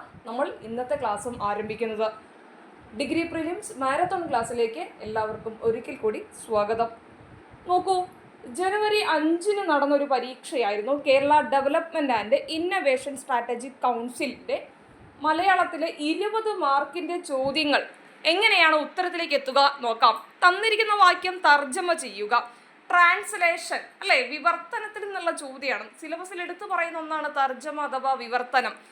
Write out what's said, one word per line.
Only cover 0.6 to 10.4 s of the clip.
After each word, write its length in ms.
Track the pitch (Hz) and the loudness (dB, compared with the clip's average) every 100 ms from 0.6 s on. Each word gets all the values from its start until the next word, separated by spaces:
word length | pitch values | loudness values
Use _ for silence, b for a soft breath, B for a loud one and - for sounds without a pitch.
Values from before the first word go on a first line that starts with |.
| 214 | -10
ഇന്നത്തെ 300 | 233 247 285 | -6 -4 -2
ക്ലാസ്സും 320 | 233 208 247 247 208 | -2 -4 -6 -6 -4
ആരംഭിക്കുന്നത്. 560 | 208 214 214 233 214 220 - - - - - - - - 214 | -4 -4 -4 -4 -2 -4 -4 -18 -20 -20 -20 -20 -20 -14 -6
ഡിഗ്രി 260 | 254 320 330 | -2 -2 -2
പ്രിലിംസ് 460 | 330 320 392 - 254 | -4 -4 -6 -8 -4
മാരത്തോൺ 400 | 262 285 359 381 330 | -2 0 0 -2 -2
ക്ലാസ്സിലേക്ക് 540 | 247 226 240 226 240 370 - 214 | -2 -2 -2 -2 -2 -10 -12 -6
എല്ലാവർക്കും 500 | 220 214 220 226 214 233 | -4 -4 -6 -10 -4 -2
ഒരിക്കൽ 300 | 233 247 269 | -2 -4 -4
കൂടി 180 | 220 214 - - | -4 -4 -8 -16
സ്വാഗതം. 440 | - 214 208 226 233 - - - - - - - - | -2 0 0 0 -2 -4 -20 -20 -20 -20 -20 -12 0
നോക്കൂ, 260 | 359 359 370 359 - - - 311 240 | 0 2 0 -2 -10 -20 -20 -12 -2
ജനുവരി 420 | 370 415 427 427 359 320 | 0 2 2 2 2 2
അഞ്ചിന് 480 | 311 339 415 403 381 | 2 2 2 0 2
നടന്നൊരു 360 | 285 277 285 285 | 2 4 2 2
പരീക്ഷയായിരുന്നു 800 | 254 247 254 | 0 -2 -10